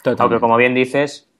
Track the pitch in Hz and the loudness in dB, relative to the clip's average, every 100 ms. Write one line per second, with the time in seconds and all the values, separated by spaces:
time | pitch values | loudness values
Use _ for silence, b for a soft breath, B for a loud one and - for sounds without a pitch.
0 | 131 120 120 117 117 117 123 127 127 139 | -4 -2 0 0 2 2 2 0 -2 -2
1 | 143 - _ | -4 -6 _